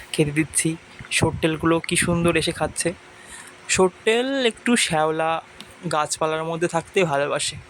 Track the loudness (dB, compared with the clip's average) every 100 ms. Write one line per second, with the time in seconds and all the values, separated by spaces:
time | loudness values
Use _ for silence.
0 | -6 -2 0 0 -2 -2 -2 -4 -10 -20
1 | -6 0 0 0 -2 0 2 0 0 -2
2 | 0 2 2 2 0 -2 -4 -2 -4 -6
3 | -12 -20 -20 -20 -20 -14 -2 2 2 2
4 | 0 0 0 0 0 0 2 2 2 2
5 | 2 2 0 -2 -6 -18 -20 -12 -2 0
6 | 0 -2 -2 -2 -4 -2 -2 -2 0 0
7 | 2 2 0 -2 -4 -8